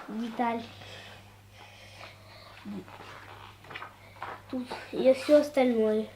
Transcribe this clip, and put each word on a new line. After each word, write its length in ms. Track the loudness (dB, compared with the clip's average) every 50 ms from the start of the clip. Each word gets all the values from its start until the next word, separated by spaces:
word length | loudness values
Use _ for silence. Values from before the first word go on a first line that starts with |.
| -12 -10
деталь. 500 | -8 -8 -8 -6 -4 -2 -2 -2 -2 -4 -6 -10 -14 -18 -18 -16 -16 -16 -18 -18 -20 -20 -20 -20 -20 -20 -20 -20 -20 -20 -20 -20 -20 -20 -20 -20 -20 -18 -18 -18 -20 -20 -20 -20 -20 -20 -20 -20 -20 -16 -12 -12 -10 -10 -12 -14 -16 -18 -16 -16 -18 -18 -18 -18 -18 -18 -18 -20 -20 -20 -18 -14 -14 -14 -14 -14 -18 -20 -20 -20 -16 -14 -12 -12 -12 -12 -12 -8
Тут 160 | -8 -8 -6 -8 -10 -12 -12 -8 -2
є 200 | 4 6 6 6
все 280 | 6 6 6 8 8
остальное 640 | 8 6 2 4 4 4 4 4 4 4 4 2 0 -2 -8